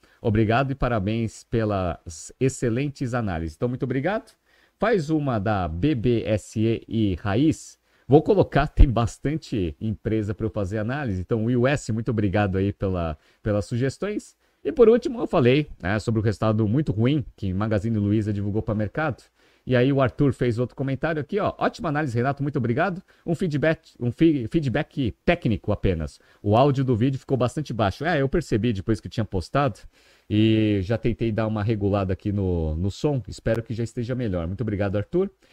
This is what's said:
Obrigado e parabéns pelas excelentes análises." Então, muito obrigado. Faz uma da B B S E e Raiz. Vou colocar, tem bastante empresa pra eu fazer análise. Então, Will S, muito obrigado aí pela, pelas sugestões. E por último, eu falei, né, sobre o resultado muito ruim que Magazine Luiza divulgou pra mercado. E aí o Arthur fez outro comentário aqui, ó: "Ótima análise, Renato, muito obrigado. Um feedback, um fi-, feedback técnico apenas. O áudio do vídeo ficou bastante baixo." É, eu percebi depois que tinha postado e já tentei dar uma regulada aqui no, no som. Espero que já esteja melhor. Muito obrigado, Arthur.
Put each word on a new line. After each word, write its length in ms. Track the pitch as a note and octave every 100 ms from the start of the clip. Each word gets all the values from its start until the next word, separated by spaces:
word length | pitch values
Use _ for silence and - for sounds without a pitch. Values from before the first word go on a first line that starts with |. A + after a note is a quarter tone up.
| _ _
Obrigado 480 | A#2 G#2+ G#2+ A2+ C#3
e 60 | C#3
parabéns 680 | C3 A#2 F#2+ A2+ A2+ -
pelas 920 | - A#2 G#2+ G2+ F#2 - - - - -
excelentes 760 | C3 - B2 A2+ C#3+ - C3
análises." 420 | B2 G#2+ E2 E2 -
Então, 120 | B2
muito 140 | B2+
obrigado. 500 | C3 C3 D3 - - _ _ _ _ _
Faz 320 | G3+ A3 D3
uma 300 | D#3 C#3+ A2+
da 260 | G2+ G2+ F2
B 300 | E2+ C#3 C#3
B 260 | B2 A#2
S 360 | F2+ A2 - -
E 240 | A2 A2+ -
e 280 | A2 G#2 F2
Raiz. 680 | G#2 G2+ D#3 - - - _ _ -
Vou 140 | C#3+
colocar, 460 | D#3 G3+ - C#3+ D3
tem 200 | - D3
bastante 880 | A2+ A#2 - C#3 D#3 - A#2 F2 -
empresa 540 | A2 G2+ - A2 G#2
pra 100 | G#2
eu 60 | A2
fazer 260 | G#2+ F#2+ A2
análise. 460 | G#2+ C#3 C3+ F#2
Então, 240 | F2+ A#2 A2
Will 200 | B2 B2
S, 240 | C#3+ -
muito 200 | A2 A#2
obrigado 480 | G#2+ G#2 G2 G#2 F#2+
aí 120 | G2
pela, 460 | - G2 F2+ E2 D2+ _ _
pelas 220 | A2 G#2
sugestões. 720 | G2 A#2 C3 - G3 G#3 - _ _ _
E 80 | -
por 200 | D#4+ A3
último, 300 | A#3+ E4+ A#3
eu 60 | -
falei, 420 | F#3 B2 C#3 D3 -
né, 160 | F2 G#2+
sobre 220 | A2+ A2+
o 20 |
resultado 460 | G#2+ G2+ A2 A2 G#2+
muito 240 | B2 D#3
ruim 320 | G2+ A#2+ D3+ -
que 160 | - F#2+
Magazine 420 | F#2 A2 G#2+ A2 A2
Luiza 340 | G2+ G#2+ G#2+
divulgou 300 | G2+ G2+ G2+
pra 140 | G#2+
mercado. 480 | G#2+ G#2+ - D#3 D#3 _ _ _ _ -
E 80 |
aí 160 | B2 C3
o 120 | C#3
Arthur 320 | B2+ - C#3+
fez 240 | - B2 A2+
outro 180 | B2 -
comentário 420 | C3+ C3 D#3 D#3+
aqui, 220 | C#3 G3+
ó: 140 | D#3 -
"Ótima 320 | - - E3+
análise, 260 | D3 D3+
Renato, 280 | A#2 B2+ C#3
muito 160 | C#3+ C#3+
obrigado. 440 | A#2 A#2+ F#3 F3+ - _
Um 100 | -
feedback, 580 | E3+ F#3 C#3+ D#3 D#3+ _ -
um 140 | A#2+
fi-, 340 | - E3 D3 A2+
feedback 680 | E3 C#3 B2+ - - B2 -
técnico 480 | - F3 C3+ G2+ -
apenas. 480 | G2+ G#2+ E2 D2+ - _ _
O 160 | G2+ A2
áudio 260 | C#3+ C3+
do 100 | C3
vídeo 240 | A2+ C3 C3+
ficou 200 | - C3
bastante 340 | B2 - D3
baixo." 320 | A2+ G#2 -
É, 160 | D3+ D#3+
eu 80 | C3+
percebi 460 | F3 - A#2 A#2
depois 260 | G2 - G#2+
que 80 | F#2
tinha 160 | -
postado 560 | G#2+ F#2+ - C#3 C#3+ - - _ _ _ -
e 520 | G#2 A2 A2 G#2+ G2+
já 160 | F#2 A2+
tentei 340 | B2+ A2 A#2
dar 140 | A2 A2
uma 160 | G#2+
regulada 500 | G2+ A2 G2+ G2+ G2
aqui 180 | F#2+ G#2+
no, 440 | G2+ F#2+ F2 D#2 D#2
no 140 | G2
som. 320 | - D3+ C#3+ -
Espero 360 | - - A2+
que 100 | -
já 100 | A2+
esteja 320 | A#2 - A#2
melhor. 320 | B2+ A#2+ F2+ E2+
Muito 140 | F#2+
obrigado, 360 | G#2+ G2+ G2+ G2+
Arthur. 340 | G2+ F3 G3 - _